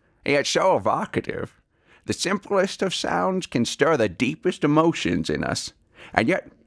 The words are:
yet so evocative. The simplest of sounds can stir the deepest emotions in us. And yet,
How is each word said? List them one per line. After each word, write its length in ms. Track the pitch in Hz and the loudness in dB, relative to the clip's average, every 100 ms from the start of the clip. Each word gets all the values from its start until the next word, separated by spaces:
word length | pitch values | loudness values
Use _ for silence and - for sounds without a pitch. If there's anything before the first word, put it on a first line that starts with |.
| _ _ - | _ _ -2
yet 200 | 143 135 | 0 2
so 320 | - 185 147 | 2 2 2
evocative. 840 | 104 123 214 - - - - _ _ _ _ _ - | 2 -2 -2 -6 -4 -6 -8 _ _ _ _ _ -6
The 80 | |
simplest 680 | 104 170 196 - 202 190 - | -4 -2 -4 -2 0 0 0
of 120 | 190 | -4
sounds 520 | - - 180 185 185 - | -2 -2 -2 0 -2 -4
can 180 | - 117 | -2 -2
stir 320 | - 160 151 | 2 2 4
the 120 | 107 | 2
deepest 540 | 82 127 156 180 - | 0 -2 0 -4 0
emotions 640 | - 151 165 160 - 87 - | 2 4 4 2 0 0 0
in 140 | - | -2
us. 300 | - - - - _ _ - | -2 -4 -6 -14 _ _ -4
And 140 | - 117 | 0 2
yet, 240 | 185 - _ | 0 -4 _